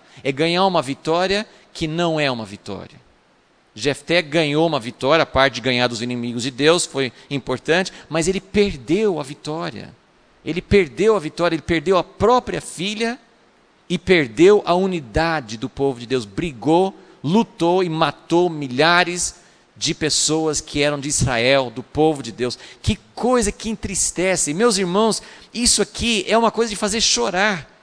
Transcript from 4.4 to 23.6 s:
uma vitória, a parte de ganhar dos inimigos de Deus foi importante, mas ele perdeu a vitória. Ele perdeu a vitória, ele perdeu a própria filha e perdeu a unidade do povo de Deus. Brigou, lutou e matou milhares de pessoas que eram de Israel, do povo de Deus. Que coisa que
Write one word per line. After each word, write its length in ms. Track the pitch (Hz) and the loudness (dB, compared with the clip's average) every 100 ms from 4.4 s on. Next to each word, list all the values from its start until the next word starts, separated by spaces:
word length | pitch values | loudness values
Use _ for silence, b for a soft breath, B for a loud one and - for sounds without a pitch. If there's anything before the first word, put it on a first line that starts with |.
| 147 147 | 0 2
uma 140 | 165 143 | 0 -2
vitória, 440 | 120 - 135 160 | -6 -4 0 2
a 20 | |
parte 300 | 139 131 135 | 2 2 2
de 60 | 123 | 0
ganhar 260 | 123 123 123 | -2 0 0
dos 140 | 113 | -2
inimigos 420 | 120 123 120 117 | -6 -6 -6 -6
de 80 | 123 | -6
Deus 340 | 123 147 170 | 0 2 2
foi 260 | - 139 127 B B | 0 -6 -6 B B
importante, 600 | 139 - 127 - 170 185 B B | -8 -6 -6 0 -2 -2 B B
mas 220 | 156 160 | -4 -2
ele 100 | 190 | -4
perdeu 800 | - 214 202 156 117 185 214 156 | -2 0 0 -2 -2 0 0 -2
a 40 | |
vitória. 680 | 135 147 151 156 170 104 98 120 _ _ _ _ | -8 -10 -10 -8 -8 -10 -18 -20 _ _ _ _
Ele 160 | - 175 | -6 -6
perdeu 560 | - 202 160 117 214 208 | 4 4 4 2 2 2
a 20 | |
vitória, 360 | 151 - 170 | -2 -2 -2
ele 60 | 160 | -2
perdeu 360 | 151 165 156 185 | -2 -2 2 0
a 60 | |
própria 560 | - - 208 247 - 170 | 0 0 2 2 0 -10
filha 580 | - - 202 214 233 254 _ _ _ _ _ _ - | -10 -8 -6 -4 -4 -6 _ _ _ _ _ _ -6
e 80 | 175 | -4
perdeu 640 | - 180 127 110 180 208 | 4 4 4 6 8 6
a 80 | - | 4
unidade 840 | 175 190 175 123 127 165 160 113 110 | 0 0 -4 -4 -2 -2 -4 -6 -10
do 100 | 127 | -8
povo 320 | - 139 120 | -2 -2 -2
de 60 | |
Deus. 180 | 120 127 | -4 -4
Brigou, 760 | 101 98 170 120 123 170 190 - B B | -4 -6 -8 -4 2 2 2 -4 B B
lutou 640 | 135 202 226 - 170 185 | 0 2 0 0 2 2
e 60 | 180 | 0
matou 600 | 160 151 - - 170 180 | 0 -2 -2 0 2 2
milhares 920 | 156 139 123 156 175 170 175 - - b b b - | -2 -6 2 4 4 2 -2 -6 -8 b b b -8
de 160 | - | -6
pessoas 680 | - 151 - - 156 160 143 | -2 -2 0 0 0 0 -2
que 200 | - 147 | -4 -2
eram 160 | 147 143 | 0 -2
de 120 | 139 | -4
Israel, 600 | 139 127 117 123 139 123 | -2 0 2 4 2 0
do 140 | 117 | -8
povo 400 | - 143 156 143 | -6 2 2 2
de 80 | 117 | -6
Deus. 260 | 110 123 - B B | -6 -6 -6 B B
Que 160 | - 214 _ | -4 -4 _
coisa 380 | - 240 247 208 | -4 2 2 0
que 180 | - | -4